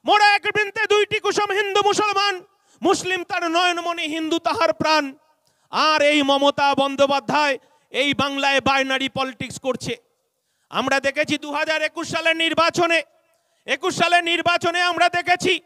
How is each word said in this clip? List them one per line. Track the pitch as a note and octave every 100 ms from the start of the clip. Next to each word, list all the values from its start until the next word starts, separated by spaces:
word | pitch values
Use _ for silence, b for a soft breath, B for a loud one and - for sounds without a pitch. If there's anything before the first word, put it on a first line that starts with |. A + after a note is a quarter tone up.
| B3
মোরা | G#4 G#4 G#4
এক | F4 G#4
বৃন্তে | G4+ G#4 G#4+
দুইটি | G#4 G4+ G#4
কুসুম, | G4+ G4+ G4+ G4
হিন্দু | G#4 G4 G4+
মুসলমান, | G4 G#4 G4 G4+ F#4 - _ b b
মুসলিম | C#4+ F4 F4+ F#4
তার | E4+ F#4 E4+
নয়নমণি, | E4 F4+ E4+ F4 E4+ D#4+ D#4+
হিন্দু | D#4 E4
তাহার | E4 A4 E4 D#4+
প্রাণ। | D#4 D#4 C#4 C4+ _ _ _ _ _
আর | G#3 D4+ D#4 C#4+
এই | D4+
মমতা | C#4 C#4 C#4 C#4+ C#4 C#4
বন্দ্যোপাধ্যায় | C#4 C4+ C#4 C#4 A3 C#4 D4 C4 b b b
এই | - C#4+
বাংলায় | C4 C#4 C#4 C#4 C#4
binary | C4+ C4+ C4+ C4 C4+ C4+
politics | C4 C4 C4 -
করছে। | C4 A#3+ C4+ A#3 _ _ _ _ _ _ _
আমরা | E3 C4 C4+
দেখেছি | C4+ C#4 D4+ D4
দু | D4
হাজার | D4 D#4 D#4 D#4
একুশ | D#4+ D#4+
সালের | D#4+ E4 E4
নির্বাচনে, | E4 D#4 E4 E4 E4+ E4 - _ _ _ _ _ -
একুশ | - F4+ -
সালের | E4+ F4
নির্বাচনে | E4+ E4+ E4 F4 F4 F4 F4+
আমরা | E4 F4
দেখেছি | F4 F4 F4+ F#4 F4